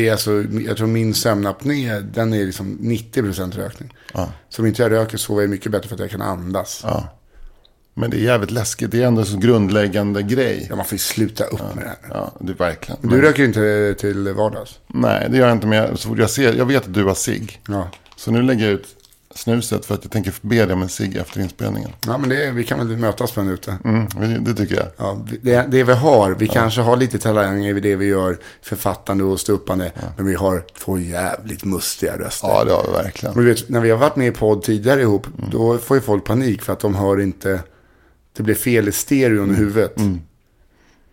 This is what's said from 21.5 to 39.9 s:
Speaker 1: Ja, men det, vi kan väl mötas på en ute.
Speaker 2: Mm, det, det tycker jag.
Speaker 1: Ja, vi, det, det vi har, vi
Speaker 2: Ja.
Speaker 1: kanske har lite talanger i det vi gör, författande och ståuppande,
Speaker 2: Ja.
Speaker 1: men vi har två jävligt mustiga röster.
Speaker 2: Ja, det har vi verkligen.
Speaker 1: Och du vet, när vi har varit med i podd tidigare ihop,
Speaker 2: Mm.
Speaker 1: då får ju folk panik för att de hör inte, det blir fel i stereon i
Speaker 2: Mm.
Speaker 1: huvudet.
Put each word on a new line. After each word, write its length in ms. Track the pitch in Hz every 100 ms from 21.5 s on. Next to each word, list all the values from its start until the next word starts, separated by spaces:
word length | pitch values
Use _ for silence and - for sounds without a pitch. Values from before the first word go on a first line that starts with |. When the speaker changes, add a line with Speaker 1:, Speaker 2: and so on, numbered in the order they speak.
| - 110 104 - - 110
Speaker 1:
Ja, 100 | 127
men 120 | 135
det, 220 | 139 147
vi 120 | 123
kan 140 | 117 135 117
väl 100 | 113
mötas 340 | 113 101 123
på 100 | -
en 80 | 98
ute. 280 | 90 - 95 113
Speaker 2:
Mm, 220 | 110 104 98
det, 80 | 110 117
det 140 | 113
tycker 220 | 104 101 -
jag. 100 | - -
Speaker 1:
Ja, 200 | 98 101 110
vi, 60 | 113
det, 240 | 123 120 131
det 120 | 131
vi 100 | 123
har, 380 | 117 151 123 98
vi 140 | 92 107
Speaker 2:
Ja. 80 |
Speaker 1:
kanske 280 | 123 113 110
har 140 | 117 123
lite 220 | 127 101
talanger 580 | 113 107 98 98 101 101
i 20 |
det 160 | 101 98
vi 100 | 101
gör, 320 | 98 92 87 - -
författande 600 | - 104 101 92 - 98
och 160 | 95 95
ståuppande, 520 | - 98 - 95 90 -
Speaker 2:
Ja. 60 | - 87
Speaker 1:
men 80 | 98
vi 100 | 87
har 280 | 95 90 - -
två 200 | - 92
jävligt 640 | 87 87 92 - 107 104 101
mustiga 520 | 90 - - 87 -
röster. 300 | - - -
Speaker 2:
Ja, 160 | 52
det 80 | 57
har 120 | 90 -
vi 40 |
verkligen. 420 | 85 92 - - 104
Speaker 1:
Och 60 |
du 60 | 120
vet, 220 | 113 -
när 100 | 120
vi 100 | 113
har 80 | 113
varit 180 | 147 143
med 120 | 123
i 40 |
podd 320 | 113 107 104
tidigare 380 | - 107 110 139
ihop, 260 | 117 98 - -
Speaker 2:
Mm. 120 | 101
Speaker 1:
då 260 | 113 113 120
får 200 | - 135
ju 40 |
folk 220 | 113 101 -
panik 360 | 117 131 101
för 120 | -
att 60 | 92
de 160 | 107 98
hör 260 | 98 98
inte, 380 | 98 - 95 92 85 _ _ _ _ _ _ -
det 60 |
blir 120 | 110 101
fel 320 | 127 117 104
i 40 |
stereon 460 | - - 139 123 107 98
i 40 |
Speaker 2:
Mm. 60 | 98
Speaker 1:
huvudet. 420 | 107 107 95